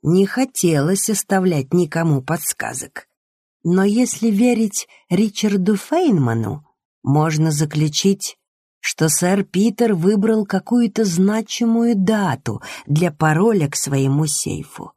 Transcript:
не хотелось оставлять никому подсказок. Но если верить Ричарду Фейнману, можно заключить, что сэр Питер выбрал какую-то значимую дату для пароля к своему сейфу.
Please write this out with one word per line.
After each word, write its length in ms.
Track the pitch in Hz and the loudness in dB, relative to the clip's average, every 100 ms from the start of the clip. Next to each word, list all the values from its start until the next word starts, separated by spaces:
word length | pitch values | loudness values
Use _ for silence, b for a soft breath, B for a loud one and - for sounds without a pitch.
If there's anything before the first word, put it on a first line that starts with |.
не 240 | 147 180 196 | 2 2 2
хотелось 800 | - 262 - 175 151 147 196 - | 0 -4 0 0 2 0 -2 -2
оставлять 640 | 208 - 196 185 156 131 | -4 -2 0 0 0 0
никому 480 | 175 170 165 165 143 | 0 0 0 0 0
подсказок. 880 | 131 170 - - - 123 - - - _ _ _ _ _ | -2 -6 -6 -8 -8 -10 -12 -16 -20 _ _ _ _ _
Но 200 | 170 180 | -2 2
если 460 | 196 214 247 - 226 | 2 2 0 0 0
верить 580 | 202 247 233 220 - - b b | 2 2 2 0 -4 -12 b b
Ричарду 680 | 180 214 - 214 196 185 202 | 0 0 0 -2 0 0 -2
Фейнману, 880 | - 311 359 190 123 113 107 147 _ _ _ _ | -2 0 2 2 2 0 -4 -8 _ _ _ _
можно 480 | - 143 156 156 160 | 0 2 2 0 0
заключить, 880 | 147 151 151 151 151 196 196 - - _ _ _ _ | 0 -2 0 -2 0 0 0 -4 -14 _ _ _ _
что 280 | - - 160 | -10 -2 -2
сэр 360 | - 180 196 | 0 0 0
Питер 500 | 196 180 220 208 233 | -2 0 0 2 0
выбрал 520 | 190 175 208 220 220 208 | 2 2 2 2 0 0
какую-то 580 | 190 - 240 233 208 | -4 0 0 0 0
значимую 880 | 214 165 190 214 214 - 233 226 233 214 | -2 2 2 2 -4 -2 0 2 2 2
дату 680 | 185 220 190 120 - 104 B B - | 2 0 0 -4 -6 -10 B B -2
для 240 | 151 175 | 0 0
пароля 580 | 156 156 156 214 208 143 | 0 0 4 2 2 0
к 80 | - | -4
своему 500 | - 139 135 139 156 | -2 0 2 0 0
сейфу. 680 | - - - - - - | -4 -6 -8 -10 -16 -18